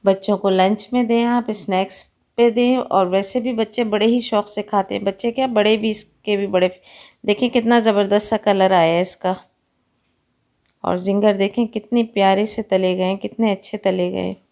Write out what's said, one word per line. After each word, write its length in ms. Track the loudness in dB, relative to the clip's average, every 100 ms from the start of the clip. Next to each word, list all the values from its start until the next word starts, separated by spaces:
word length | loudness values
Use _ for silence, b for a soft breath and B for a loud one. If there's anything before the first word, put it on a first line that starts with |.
बच्चों 340 | 2 0 -2 0
को 120 | 0
लंच 380 | 2 2 0 -2
में 120 | -2 0
दें, 160 | 0 2
आप 260 | 0 -2
स्नैक्स 520 | -6 -2 -2 -2 -8 -12 _ _ 2
पे 120 | 2
दें, 260 | 4 0 0
और 300 | 0 0 2
वैसे 320 | 0 -2 -4
भी 140 | -4
बच्चे 300 | -4 -4 -2 -2
बड़े 200 | 0 2
ही 160 | 0
शौक़ 260 | 0 -4 -2
से 140 | -8
खाते 320 | -2 -2 0 -4
हैं। 80 |
बच्चे 280 | -4 -4 -6
क्या, 160 | -2 -2
बड़े 260 | 2 2 2
भी, 120 | 0
इसके 480 | -4 -8 _ -4 -4
भी 100 | 0
बड़े। 200 | 2 0 -2 B B B B 0
देखिए 240 | 2 0
कितना 300 | 0 2 2
ज़बरदस्त 500 | 4 2 2 2 0
सा 80 | 0
कलर 340 | 0 2 4
आया 200 | 4 4
है 80 | 2
इसका, 340 | -2 -2 -4 -6 _ _ _ _ _ _ _ _ _ _ _ _ _ _
और 140 | -4 -2
जिंगर 340 | 0 0 0 0
देखें 320 | -2 0 -4
कितने 340 | -4 -2 -2 -2
प्यारे 320 | 0 2 2 -2
से 140 | -6
तले 320 | -2 0 0 0
गए 80 |
हैं, 140 | -2 -4
कितने 320 | -8 -2 0
अच्छे 260 | 0 -6 -4
तले 300 | -2 -2 -2
गए 80 | -4
हैं। 160 | -6 -8 _